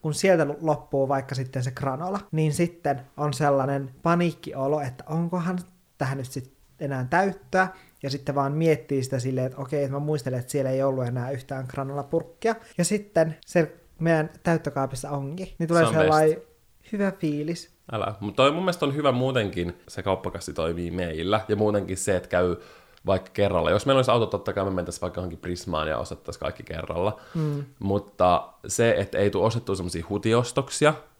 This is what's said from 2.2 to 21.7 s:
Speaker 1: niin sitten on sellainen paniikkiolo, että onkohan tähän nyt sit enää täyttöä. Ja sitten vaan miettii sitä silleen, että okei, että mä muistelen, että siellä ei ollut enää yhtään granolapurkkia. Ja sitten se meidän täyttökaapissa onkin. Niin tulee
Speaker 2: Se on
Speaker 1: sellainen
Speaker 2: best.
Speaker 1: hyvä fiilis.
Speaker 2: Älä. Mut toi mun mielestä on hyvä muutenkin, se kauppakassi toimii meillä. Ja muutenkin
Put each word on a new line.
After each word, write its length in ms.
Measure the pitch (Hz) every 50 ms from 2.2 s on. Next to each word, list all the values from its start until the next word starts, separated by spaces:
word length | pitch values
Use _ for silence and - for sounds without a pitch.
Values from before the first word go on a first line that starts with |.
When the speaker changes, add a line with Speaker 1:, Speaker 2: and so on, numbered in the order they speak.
| 202 -
Speaker 1:
niin 220 | - 156 156 156 143
sitten 480 | 165 175 170 - - - 147 139 123 - - _
on 160 | - 147 147 135
sellainen 560 | - 156 143 139 139 131 135 139 139 139 131 - - -
paniikkiolo, 760 | 165 170 175 175 170 160 - - - - 139 135 139 151 151
että 220 | 143 127 127 - - -
onkohan 500 | 151 165 170 170 180 180 160 180 180 180 175 - _ _ _ _ _
tähän 200 | _ 139 131 135
nyt 100 | 139 131 127
sit 200 | - 139 127 - _ _ _ _ _ _
enää 280 | - 139 139 131 127 127
täyttöä. 580 | - 175 196 196 185 - - - - 185 190 185 - - - _ _ _ -
Ja 60 | 139
sitten 260 | 135 139 131 - 135
vaan 160 | 139 139 139
miettii 520 | 143 156 165 165 151 - - - 143 135 123
sitä 160 | 127 139 127
silleen, 280 | 120 131 131 127 127
että 140 | 131 131 -
okei, 220 | 135 127 151 147 143
että 100 | 131 135
mä 40 | 143
muistelen, 400 | 147 151 151 143 123 131 127 127
että 120 | 127 -
siellä 180 | - 143 131 131
ei 120 | 131 135 135
ollut 220 | 139 135 131 127
enää 240 | 120 131 123 120 127
yhtään 340 | 139 123 - - 143 131 131 127
granolapurkkia. 880 | - 139 135 135 139 143 139 - - 165 160 - - _ - 226 220 226 - - -
Ja 80 | - 170
sitten 520 | - 208 208 208 - _ 170 160 160 151 - -
se 300 | - - 180 160 156 - - _ _ _ -
meidän 300 | 160 165 165 156 151 165 - - _
täyttökaapissa 680 | 175 165 160 165 147 135 143 135 131 - 127 - 143
onkin. 380 | 143 139 139 139 139 139 185 - - -
Niin 80 | 170
tulee 160 | 160 170 170 160
Speaker 2:
Se 40 |
on 60 | 113 110
Speaker 1:
sellainen 420 | 160 160 156 156 156 160 156 160
Speaker 2:
best. 120 | - - _ _ _ _ _ _ _ _ -
Speaker 1:
hyvä 200 | - 202 202 196
fiilis. 640 | 190 - - 156 147 147 151 156 170 170 - _ _ _ _ -
Speaker 2:
Älä. 220 | - 107 101 104 104 101
Mut 160 | 101 104 95
toi 160 | - 131 139
mun 100 | 151 170 190
mielestä 220 | 185 170 - 160
on 100 | 143 139
hyvä 160 | 147 147 139
muutenkin, 680 | 123 123 127 135 131 123 104 98 78 87 87 87 - - _
se 160 | - - - 90
kauppakassi 500 | 98 95 92 - 90 - - - - 80
toimii 380 | - 80 82 85 85 87 85
meillä. 500 | 85 90 90 85 78 78 85 92 104 107 107
Ja 80 | - 107
muutenkin 420 | 98 107 104